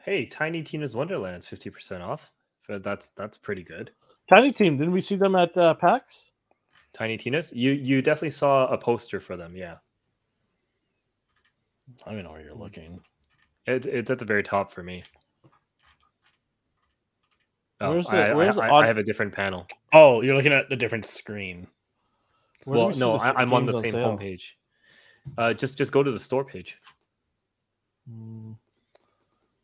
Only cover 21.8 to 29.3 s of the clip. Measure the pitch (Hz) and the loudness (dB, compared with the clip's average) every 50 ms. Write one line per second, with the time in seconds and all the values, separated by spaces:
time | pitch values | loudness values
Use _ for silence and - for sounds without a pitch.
21.8 | _ _ _ _ _ _ _ _ _ _ _ _ _ _ _ - - 135 127 117 | _ _ _ _ _ _ _ _ _ _ _ _ _ _ _ -18 -8 -2 0 2
22.8 | 113 113 - 135 127 120 110 110 113 127 135 123 123 123 123 123 120 117 120 117 | 2 2 0 0 0 0 2 2 2 2 2 2 2 2 2 2 2 0 -2 -2
23.8 | 110 113 107 117 123 113 107 101 98 98 92 90 - - - _ _ _ _ _ | -2 -2 -4 -2 -2 -2 -4 -4 -8 -12 -12 -14 -16 -20 -20 _ _ _ _ _
24.8 | _ _ _ _ _ _ _ _ - 139 - - 117 117 113 107 139 131 - - | _ _ _ _ _ _ _ _ -20 -14 -6 -2 -2 -2 -2 -2 -4 -8 -4 -4
25.8 | 143 127 - 139 139 139 117 101 - - 127 135 139 139 - 92 87 - - _ | -4 0 2 0 2 0 -2 -6 -6 -4 -4 -4 -4 -6 -12 -18 -18 -18 -20 _
26.8 | _ - _ _ _ _ _ _ _ _ _ _ _ _ _ _ _ _ _ _ | _ -20 _ _ _ _ _ _ _ _ _ _ _ _ _ _ _ _ _ _
27.8 | _ _ _ _ _ 131 113 113 113 113 113 110 110 110 113 113 _ _ _ _ | _ _ _ _ _ -20 -18 -16 -16 -16 -16 -16 -16 -18 -20 -20 _ _ _ _
28.8 | _ _ _ _ _ _ _ _ _ _ | _ _ _ _ _ _ _ _ _ _